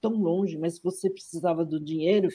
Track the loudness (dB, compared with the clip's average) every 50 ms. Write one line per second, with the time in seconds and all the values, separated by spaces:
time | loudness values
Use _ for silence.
0 | -2 0 2 2 2 2 2 2 0 0 -2 -2 -4 -4 -4 -2 -4 -4 -4 0
1 | -2 -2 -2 -4 -12 -10 -8 -2 0 0 2 2 0 -2 -2 -4 -4 -4 -4 0
2 | 2 4 4 4 4 2